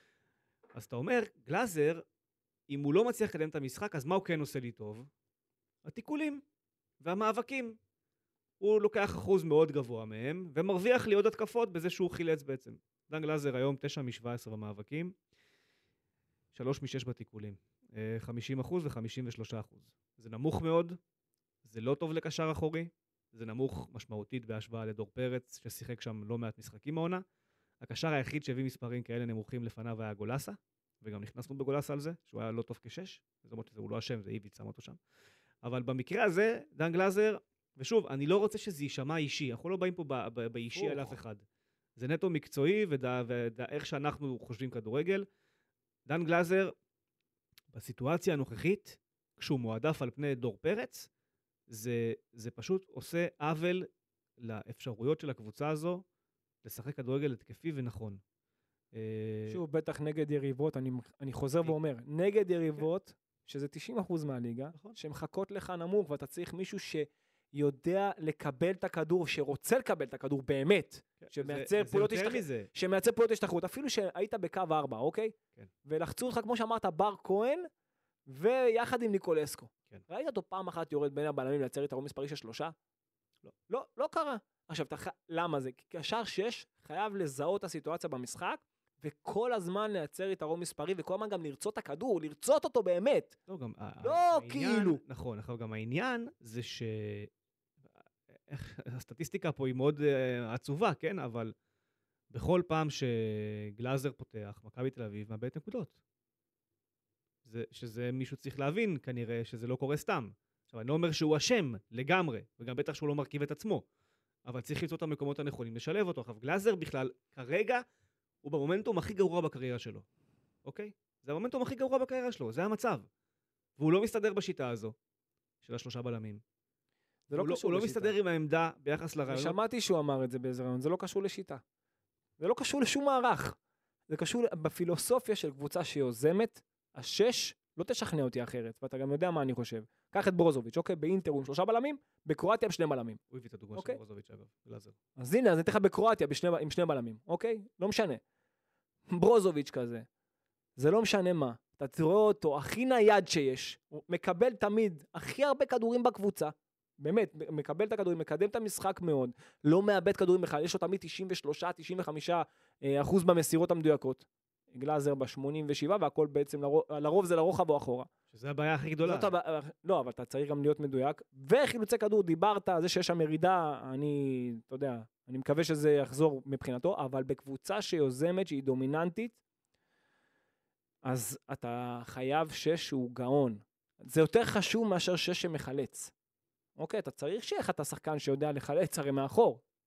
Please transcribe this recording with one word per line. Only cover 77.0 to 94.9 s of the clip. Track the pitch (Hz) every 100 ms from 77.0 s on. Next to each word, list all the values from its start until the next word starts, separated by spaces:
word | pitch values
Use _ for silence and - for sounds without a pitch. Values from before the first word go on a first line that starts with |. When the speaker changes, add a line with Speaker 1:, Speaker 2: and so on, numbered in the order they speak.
| 208 196
Speaker 2:
כהן, | - 190 240 330 339 _ _ _ _ _ 139
ויחד | 135 202 262 247 226 233 247
עם | 233
ניקולסקו. | 196 185 156 143 - 117 _ _
Speaker 1:
כן. | - -
Speaker 2:
ראית | 196 311
אותו | 214 -
פעם | 190 185
אחת | 160 160
יורד | 147 143 143
בין | 151
הבלמים | 139 131 143
לייצר | 127 143
יתרון | 143 131
מספרי | 139 - 143
של | 151
שלושה? | 110 113 156 - _ _ _ _ _ _
Speaker 1:
לא. | - - -
Speaker 2:
לא, | 240 - -
לא | 302
קרה. | 330 294 220 - _ -
עכשיו, | 151 147
אתה | 151
ח-, | 180 - -
למה | 160 170 143
זה? | 131
כי | 127 _
קשר | 170 143 220
שש | 208 - 226 - - _
חייב | - 160 214 196
לזהות | 156 131 156 202
את |
הסיטואציה | 180 160 160 170 165
במשחק, | 131 123 - 180 302 _ _ _ _
וכל | 151 - - 196 247
הזמן | 220 175 196 214
לייצר | 190 147 - 196
יתרון | 185 156 170
מספרי, | 175 - 151 185
וכל | 156
הזמן | 196 214
גם | 190
לרצות | 156 135 208
את | 214
הכדור, | - 147 254 175
לרצות | 156 147 - 294
אותו | 320 240
באמת. | 190 175 240 196 - _ -
Speaker 1:
לא, | 185
גם | 117 -
ה-, | 104 - 247
Speaker 2:
לא, | 330
Speaker 1:
העניין, | 349 320 240
Speaker 2:
כאילו. | 269 262 226 190